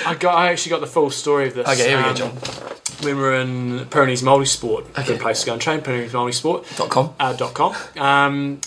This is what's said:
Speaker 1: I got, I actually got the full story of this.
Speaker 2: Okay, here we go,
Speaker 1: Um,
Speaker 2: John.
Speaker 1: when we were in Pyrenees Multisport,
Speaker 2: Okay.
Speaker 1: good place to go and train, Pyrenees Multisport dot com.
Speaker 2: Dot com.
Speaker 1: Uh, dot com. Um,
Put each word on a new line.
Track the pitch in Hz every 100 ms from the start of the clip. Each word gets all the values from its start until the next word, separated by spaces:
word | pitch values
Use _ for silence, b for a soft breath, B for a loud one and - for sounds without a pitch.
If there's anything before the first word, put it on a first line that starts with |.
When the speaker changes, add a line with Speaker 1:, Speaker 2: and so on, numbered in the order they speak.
| -
Speaker 1:
I |
got, | 170 180 170
I | 175
actually | 170 165
got | 160
the | 139
full | 165 143
story | 135 147 143 135
of |
this. | 120 123
Speaker 2:
Okay, | 131 123
here | 135
we |
go, | 131
Speaker 1:
Um, | 123
Speaker 2:
John. | 120 123 - - - - - -
Speaker 1:
when | 147 139
we |
were | 135 131
in | 127 127 123 123 123
Pyrenees | 147 131 123
Multisport, | 131 139 135 - 120 107 - -
Speaker 2:
Okay. |
Speaker 1:
good | 131 113
place | 117 113
to | -
go |
and | 117
train, | 160 156
Pyrenees | 143 123 117
Multisport | 123 120 120 156 - - -
dot | -
com. | 131 160
Speaker 2:
Dot |
com. | -
Speaker 1:
Uh, | 135
dot | 123 123
com. | - 170 - - -
Um, | 139 139 143 139 139 139